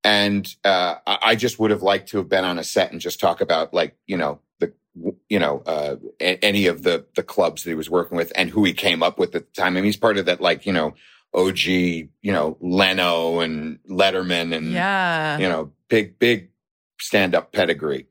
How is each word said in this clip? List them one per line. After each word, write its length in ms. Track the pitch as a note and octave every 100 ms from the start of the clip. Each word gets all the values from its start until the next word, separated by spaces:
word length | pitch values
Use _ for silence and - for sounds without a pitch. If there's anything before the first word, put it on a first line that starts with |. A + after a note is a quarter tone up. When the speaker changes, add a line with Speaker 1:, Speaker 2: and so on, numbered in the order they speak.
Speaker 1:
And, 500 | G#2 G#2 G2+ G2+ F#2+ -
uh, 320 | G2 F#2 F2+ D#2+ -
I, 120 | G2
I 120 | G#2+ A2+
just 220 | A#2+ -
would 120 | A2
have 120 | G2+
liked 260 | F#2+ G2 -
to 80 | G#2
have 100 | E2
been 160 | F#2+
on 140 | F#2 E2+
a 60 |
set 280 | - G#2 F2+
and 80 | E2+
just 200 | F2 -
talk 200 | F#2 E2+
about, 320 | - E2 D#2+
like, 220 | F2+ D#2+ _ -
you 100 | F2+
know, 240 | D2 D2 _ _
the, 140 | - _ _ F2
w-, 200 | D#2+ - _
you 100 | G2+
know, 240 | D#2 C#2+ -
uh, 300 | D#2 D2 C2 - -
a-, 240 | F2+ F#2
any 220 | G#2 G2+ F2+
of 160 | D#2+
the, 240 | F#2 F#2+ - -
the 60 |
clubs 420 | - - E2+ D#2
that 60 | F2
he 40 |
was 160 | D#2+ D#2
working 260 | F2 E2+ E2+
with 160 | E2+
and 160 | - F2
who 140 | G#2+
he 80 | G2
came 300 | - G2 E2+
up 160 | E2+ -
with 160 | F2+
at 120 | - -
the 60 | -
time. 120 | F#2
I 40 | F2+
mean, 80 |
he's 120 | G2+ G2+
part 200 | A2+ G2+
of 80 | F2+
that, 140 | F2+
like, 260 | F2+ - -
you 60 |
know, 220 | F2+ D2+ - - _ _
O 200 | F#2 F#2
G, 560 | F#2 - F#2 F2+ E2 D#2 _
you 100 | G2+
know, 240 | F2+ D2+ D#2
Leno 800 | F2 F2+ F#2+ F#2 F2 E2+ E2 E2+
and 380 | E2 D#2 D#2+ - -
Letterman 680 | F#2 G2 F#2 F#2 F2 E2 E2
and, 160 | D#2+
Speaker 2:
Yeah. 680 | - F#3+ G3 F3+ E3 D#3 D3+
Speaker 1:
you 100 | F#2
know, 240 | D#2+ D2+ _ _
big, 300 | A2+ G2 _
big 300 | A#2+ A2+ F2+ _ _ _ _ -
stand-up 520 | - G#2 F#2+ E2 -
pedigree. 540 | - F2 D#2+ D#2 C2+ -